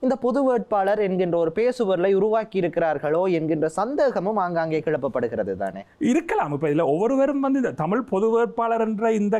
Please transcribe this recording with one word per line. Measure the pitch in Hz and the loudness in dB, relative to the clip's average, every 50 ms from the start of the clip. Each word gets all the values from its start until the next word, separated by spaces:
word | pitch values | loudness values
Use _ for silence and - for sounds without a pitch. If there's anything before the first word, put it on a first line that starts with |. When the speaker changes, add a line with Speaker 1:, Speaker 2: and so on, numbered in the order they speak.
Speaker 1:
இந்த | - 262 269 | -2 0 0
பொது | 262 - 247 240 277 277 | 0 0 0 0 2 2
வேட்பாளர் | 262 247 233 190 - 214 202 190 196 208 214 | 2 2 0 0 0 0 0 2 2 2 2
என்கின்ற | 208 190 190 180 185 175 170 170 | 0 0 0 0 0 0 2 2
ஒரு | 170 160 160 | 0 0 0
பேசுபொருளை | 208 226 247 247 - 233 190 190 170 180 196 196 | 0 0 0 0 0 0 0 2 2 2 2 2
உருவாக்கி | 190 196 214 214 226 214 220 - 190 | 2 2 2 2 0 -2 -2 -2 -2
இருக்கிறார்களோ | 175 165 151 - 165 160 151 139 151 147 156 170 185 190 | -2 0 0 0 0 0 0 0 -2 0 0 0 2 2
என்கின்ற | 175 160 156 151 165 156 156 160 | 0 0 0 0 0 0 0 -2
சந்தேகமும் | 160 185 202 240 294 294 302 262 220 196 175 196 220 | -2 -2 -4 -2 0 0 2 2 2 0 -2 -2 -2
ஆங்காங்கே | 214 180 180 175 165 160 160 156 156 | -2 -2 -2 0 -2 -2 0 -2 -2
கிளப்பப்படுகிறது | 147 160 151 139 135 135 110 131 120 113 117 110 101 98 95 | 0 0 -2 -2 -2 -2 -2 -2 -2 -2 -2 -2 -2 -2 -4
தானே? | 92 101 95 92 98 101 - _ _ | -4 -4 -6 -6 -8 -14 -18 _ _
Speaker 2:
இருக்கலாம். | - 226 247 330 330 330 453 427 202 147 143 | -2 0 0 0 0 -2 -2 -2 -2 -2 -2
இப்ப | 139 160 151 | -2 0 0
இதுல | 147 156 165 | 0 2 2
ஒவ்வொருவரும் | 139 147 165 208 240 269 269 277 277 285 277 | 2 2 0 0 0 2 2 2 2 0 0
வந்து | 269 269 269 277 247 | 0 0 0 0 0
இந்த | 180 127 | -2 -2
தமிழ் | - 156 165 202 254 240 | -4 -2 -2 0 -2 -2
பொது | - 202 190 214 226 | -2 -2 0 2 2
வேட்பாளர் | 226 226 240 233 233 - 226 226 233 226 226 | 2 2 0 0 -2 -2 -2 0 0 0 0
என்ற | 220 220 196 226 226 226 | -2 -2 0 0 0 2
இந்த | 214 208 208 220 220 | 2 0 0 0 -2